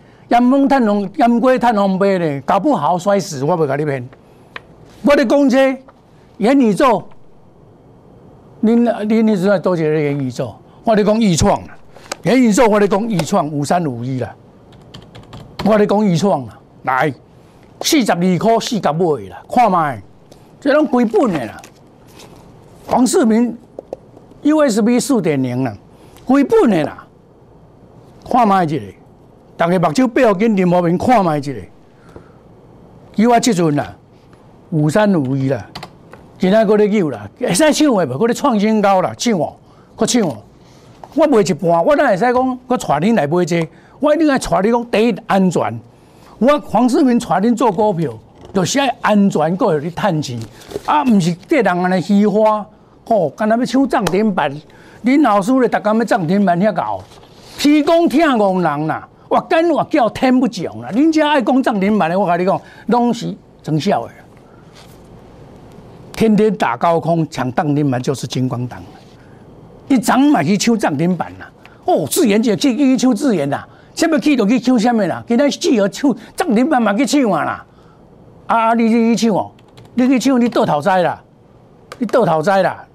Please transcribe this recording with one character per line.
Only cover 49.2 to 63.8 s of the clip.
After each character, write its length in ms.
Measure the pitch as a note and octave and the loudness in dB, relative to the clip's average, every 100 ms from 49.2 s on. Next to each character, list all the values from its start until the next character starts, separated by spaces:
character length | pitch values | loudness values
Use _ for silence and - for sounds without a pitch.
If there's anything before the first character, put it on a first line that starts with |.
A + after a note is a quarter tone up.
| G3 | 2
全， 280 | - D#3 F#3+ | 2 -2 0
搁 100 | A#3 | 0
互 100 | D3+ | 0
你 100 | E3 | -4
趁 320 | E3 G3 D#3+ | -4 -2 -2
钱， 180 | C3 A#2 A2+ - - - - | -4 -10 -12 -16 -14 -10 -2
啊， 180 | D4 | 0
毋 160 | C4+ G3+ | 2 2
是 140 | E3 | 0
缀 280 | E3+ - D4+ | -4 -2 0
人 60 | G3 | 0
安 300 | F3 F3+ F#3 | 0 0 -2
尼 20 | |
虚 280 | - G3+ G#3+ | 0 2 2
华， 360 | G#3 G#3+ G#3+ G#3 - - - - | 2 2 0 -6 -18 -20 -20 -2
吼， 220 | A3 D3+ | 0 0
干 180 | - G#3+ | -2 0
那 80 | A#3 | 0
要 80 | B3+ | 0
抢 240 | C4 C#4 | 0 0
涨 160 | D4+ F3+ | 0 0
停 280 | F#3 A3 | 0 0
板， 220 | F3+ D3 D3 - - - - | -2 -4 -6 -16 -20 -20 -6
恁 180 | A#3+ C#4+ | 0 2
老 180 | C4 G3+ | 2 2
师 100 | F#3+ C4 | 0 0
咧， 80 | A3+ | 0
逐 120 | G3 | 0
工 180 | G3+ A3 | -2 -2
要 80 | A3+ | 0
涨 220 | A#3 D3+ | 0 0
停 180 | G3 F#3+ | 0 2
板 140 | E3+ | 2
遐 100 | G#3+ | 0
搞， 300 | D#3+ A2 G2 - - - - - - | -2 -6 -8 -12 -20 -20 -20 -20 -2
天 260 | D4 D4+ | 2 2
公 240 | D4 E4+ E4+ | 4 2 2
疼 140 | C4+ D#4+ A#3+ | 2 2 2
憨 400 | G3+ F#3 E3 D3 | 0 0 -2 -2
人 80 | D#3 | -4
啦， 220 | B2 - - - | -6 -10 -20 -2
我 160 | B3 - | -2 0
跟 220 | F4 E4+ | 0 2
我 120 | C4 - | 0 0
叫 180 | D4+ G#3+ | 0 0
天 280 | - B3+ B3+ | 0 0 2
不 80 | B3+ | 0
讲 320 | - B2 G#2+ | -4 -10 -10
啦， 100 | A#2+ | -6
恁 180 | G#3+ D#4+ | 0 2
遮 160 | D#4 D4 | 2 2
爱 140 | D4 | 0
讲 220 | A3 C4 | 2 0
涨 160 | C4+ G#3 | 0 0
停 180 | F#3+ G#3+ | 0 0
板 120 | D#3+ | 0
的， 80 | F#3 | 0
我 80 | E3 | 0
甲 120 | F3 | 0
你 80 | F#3 | 0
讲， 160 | D#3+ - - - | -2 -6 -12 -2
拢 280 | A#3+ A#3+ | 0 0
是 220 | - E3 F#3+ - - | -2 -6 -12 -18 -16
装 140 | - | -4
笑 260 | D#3 | -2